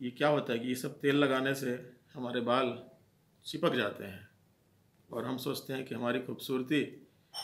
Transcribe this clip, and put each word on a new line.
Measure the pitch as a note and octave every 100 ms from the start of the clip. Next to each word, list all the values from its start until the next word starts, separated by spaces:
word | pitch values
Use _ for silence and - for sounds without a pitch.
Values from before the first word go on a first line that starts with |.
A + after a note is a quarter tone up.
ये | B2
क्या | B2 D3
होता | D3 -
है | A#2
कि | B2
ये |
सब | B2+ C#3+ -
तेल | C#3+ C#3+
लगाने | C#3+ C3 C3+
से | C3+ C3+ B2 - - _
हमारे | D3 B2 B2
बाल | A#2 B2 B2+ A2+ - - _ _ _ _
चिपक | - D3 E3
जाते | B2 G#2 -
हैं | G2+ F#2+ G2 _ _ _ _ _ _ _ -
और | B2
हम | A#2+ C3
सोचते | C#3 B2+ -
हैं | C3
कि | C3+
हमारी | A#2 A#2+ B2
खूबसूरती | B2+ A#2 - C3 B2+ D3+ A2+ - - _ _ -